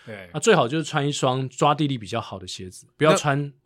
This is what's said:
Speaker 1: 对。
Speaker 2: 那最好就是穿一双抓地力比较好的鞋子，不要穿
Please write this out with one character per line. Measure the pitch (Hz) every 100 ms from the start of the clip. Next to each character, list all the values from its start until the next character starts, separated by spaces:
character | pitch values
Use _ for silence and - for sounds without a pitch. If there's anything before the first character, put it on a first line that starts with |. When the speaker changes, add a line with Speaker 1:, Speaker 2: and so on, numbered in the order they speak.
Speaker 1:
对。 | - 101 90
Speaker 2:
那 | 156
最 | 226
好 | 170 117
就 | 160
是 |
穿 | 151 156 143
一 |
双 | 139 135 131 131
抓 | - 147
地 | 147 147
力 | 127
比 | 95
较 | 113
好 | - 98
的 | 92
鞋 | - 92
子， | - - -
不 |
要 | 151
穿 | 190 151 139 143 -